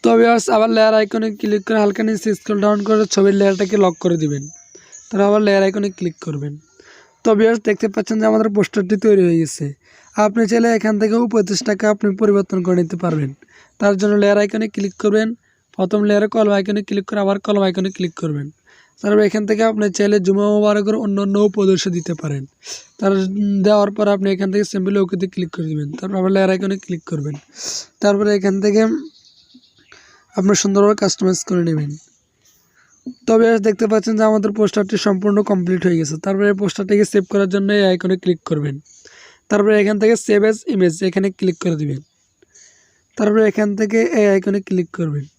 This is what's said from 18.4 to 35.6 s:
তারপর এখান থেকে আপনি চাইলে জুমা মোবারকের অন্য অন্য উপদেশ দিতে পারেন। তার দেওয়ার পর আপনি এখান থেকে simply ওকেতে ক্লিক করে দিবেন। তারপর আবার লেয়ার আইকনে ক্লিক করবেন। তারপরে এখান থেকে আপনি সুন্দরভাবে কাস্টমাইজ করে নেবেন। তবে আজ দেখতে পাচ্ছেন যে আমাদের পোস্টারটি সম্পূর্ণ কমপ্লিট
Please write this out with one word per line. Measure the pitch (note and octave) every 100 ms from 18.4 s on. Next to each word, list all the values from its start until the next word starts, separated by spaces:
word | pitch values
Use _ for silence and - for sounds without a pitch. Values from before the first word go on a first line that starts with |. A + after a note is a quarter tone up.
| C#3+ - _ _ _ _
তারপর | G#3 G#3 G#3
এখান | G#3+ G#3
থেকে | G#3+ A3+
আপনি | G#3+ G#3 F3+
চাইলে | G3+ G#3 F#3
জুমা | G3 G3+
মোবারকের | G#3 G#3 G#3 G3+ C4
অন্য | G#3+ G3+
অন্য | G3+ G3+ G#3
উপদেশ | G3 F#3+ F#3 G3+ F3
দিতে | D#3+ E3
পারেন। | D#3 C#3 C3+ _ - - - _
তার | G3 G3 F#3+ G3 G3+ G3+ F#3+
দেওয়ার | G#3 G3+ G3+
পর | G#3
আপনি | G3+ G3
এখান | F#3+ G3
থেকে | G3 G3+
simply | G3+ F#3 G3+
ওকেতে | F#3 F#3 F#3
ক্লিক | F#3 F3 -
করে | D#3+
দিবেন। | D3+ D3 D#3
তারপর | F#3+ G3
আবার | F#3 G3
লেয়ার | F#3+
আইকনে | F#3+ G3 G3
ক্লিক | - F3 -
করবেন। | D#3 C#3+ D3 _ - - - - _
তারপরে | G3+ G3+ G#3 G#3
এখান | G3 G3
থেকে | G#3 G#3 A3 C#4 D#4 _ _ _ _ B3+ _ _ _ - _ _ _ -
আপনি | F#3+ G3+
সুন্দরভাবে | G3+ G3 G3+ G#3
কাস্টমাইজ | G3 - F#3+ F#3 -
করে | F3+ E3+
নেবেন। | D#3 D3 D3+ _ _ _ _ _ _ _ _ _ _ - B3 -
তবে | A3+ A3+
আজ | A3+ G#3+
দেখতে | G3+ A3+
পাচ্ছেন | A3 A3 A3
যে | A3
আমাদের | G#3+ G#3+ G#3
পোস্টারটি | G#3 - G3 G#3 G#3+
সম্পূর্ণ | F#3+ G#3 G3+ G#3
কমপ্লিট | G3